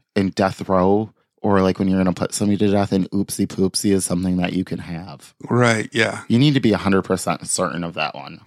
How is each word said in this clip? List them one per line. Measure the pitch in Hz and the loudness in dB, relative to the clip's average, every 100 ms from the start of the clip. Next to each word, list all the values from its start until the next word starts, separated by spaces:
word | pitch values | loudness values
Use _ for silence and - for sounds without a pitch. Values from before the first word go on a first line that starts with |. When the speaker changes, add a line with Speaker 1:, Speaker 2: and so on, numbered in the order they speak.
| _ 104 | _ -2
Speaker 1:
in | 95 | -2
death | - 95 - 98 | 0 0 0 0
row | 92 95 101 110 _ _ _ | 2 4 2 0 _ _ _
or, | 107 98 | 0 2
like, | 95 90 | 2 2
when | 98 | 0
you're | 95 | 2
gonna | 92 | 0
put | 87 95 | 0 -4
somebody | - 104 101 | -2 0 2
to | 104 | 2
death, | 101 98 | 2 2
an | 98 87 | 0 0
oopsie | 101 95 - 98 | -2 -4 -4 -4
poopsie | - 92 - 104 | -2 -2 0 0
is | 95 | 0
something | - 90 90 90 | 0 -2 0 0
that | 90 | -2
you | 90 | -2
can | 92 85 | -4 -8
have. | - 82 98 - - _ - | -10 -12 -14 -18 -20 _ -2
Speaker 2:
Right, | 120 120 110 107 | 2 2 2 -2
yeah. | 117 107 107 - | -2 -2 -2 0
Speaker 1:
You | 113 | 4
need | 151 | 4
to | 135 | 4
be | 117 | 2
a | 92 | 2
hundred | 98 95 | 2 0
percent | 90 92 90 82 90 | 0 -2 -2 -6 -4
certain | - 90 80 | -4 -4 -4
of | 85 | -8
that | 82 76 | -6 -6
one. | 69 71 82 | -8 -16 -14